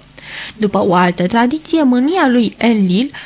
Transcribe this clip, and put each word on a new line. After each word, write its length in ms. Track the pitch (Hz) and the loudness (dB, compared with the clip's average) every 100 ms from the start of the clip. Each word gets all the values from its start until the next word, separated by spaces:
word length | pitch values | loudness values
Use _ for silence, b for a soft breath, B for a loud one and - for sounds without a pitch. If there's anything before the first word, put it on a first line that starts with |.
| - B B B B - | -12 B B B B -4
După 260 | 214 196 202 | -2 0 2
o 60 | |
altă 320 | 175 180 175 180 | 2 2 0 -2
tradiție, 580 | 233 247 311 - 320 | 0 0 -2 -2 0
mânia 440 | 277 247 269 370 285 | 2 2 0 0 2
lui 280 | 247 220 - | 2 0 0
Enlil 540 | 233 220 190 185 277 B | 0 2 2 0 -2 B